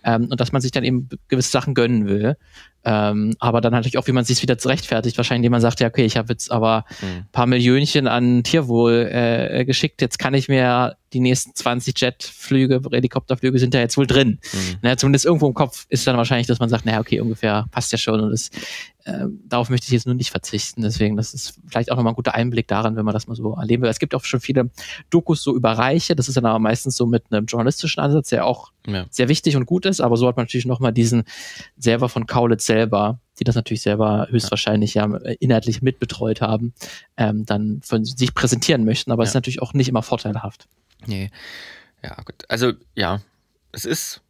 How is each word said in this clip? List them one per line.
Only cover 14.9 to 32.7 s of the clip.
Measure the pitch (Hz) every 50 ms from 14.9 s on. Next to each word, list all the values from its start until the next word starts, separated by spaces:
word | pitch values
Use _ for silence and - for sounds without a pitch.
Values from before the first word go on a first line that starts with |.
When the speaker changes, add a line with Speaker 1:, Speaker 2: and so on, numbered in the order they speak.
| 127
Speaker 1:
zumindest | - - 139 139 135 -
irgendwo | 160 175 151 151
im | 139 120
Kopf | - 147 131 - - - _
ist | - 127 -
dann | 135 127
wahrscheinlich, | 120 117 117 131 117 117
dass | - 120 113
man | 120 113
sagt, | 110 110 -
naja, | 110 110 110
okay, | 110 - 120 104
ungefähr | 113 117 110 - - 110 104 104 110 -
passt | - 123 117 -
ja | - 113
schon | - 117 110 107
und | 107 107
das, | - 113 - - - - - - - - - - _ _ _
äh, | - - - - - - - -
darauf | - 123 120 117 120
möchte | 127 120 -
ich | -
jetzt | 123 117 -
nur | 127 123
nicht | 127 123 -
verzichten. | - - - - - 107 - - - -
Deswegen, | 110 104 107 - 110 104 107
das | 104 110 - -
ist | 135 - - - _ - -
vielleicht | - 117 117 -
auch | 127
nochmal | 123 117 113 117
ein |
guter | 120 123 - -
Einblick | 113 120 123 120 117 113
daran, | - 101 104 113 110 110
wenn | 110 107
man | 107 104
das | 107 -
mal | - 117
so | 117 113 110 110
erleben | - - 110 120 120 127
will. | 113
Es | 110 -
gibt | 156 - -
auch | 127 -
schon | - - 123
viele | - - 135 135 120 120 _ - - - - - - _
Dokus | - 170 170 - 160 - -
so | 143 123
über | 127 120 113 113
Reiche, | 113 120 131 143 170 - - 170
das | 143 123 -
ist | 131
dann | 127 120
aber | 113 110
meistens | 110 110 107 113 - - 135 123
so | - 123
mit | 117 120 113 _ _
einem | 113 104 107
journalistischen | 110 - 120 117 131 147 - - 160 - 156
Ansatz, | 147 143 143 156 135 -
der | 127 - -
auch | 117 127 - - - _ _ _
Speaker 2:
Ja. | - 101 92 90 -
Speaker 1:
sehr | - - 123 123
wichtig | 151 - - 170 143
und | 135 123
gut | - 170 185 -
ist, | 196 190 -
aber | - 120 117
so | 117 123
hat | 123 120
man | 127 117
natürlich | - - 123 117
nochmal | 123 127 117 131 117 113
diesen | 117 117 113 120 117 110 - - - - - - - - - _
selber | - 123 117 117 117 123 120
von | - 120 113
Kaulitz | - - 123 120 120 113 107 -
selber, | -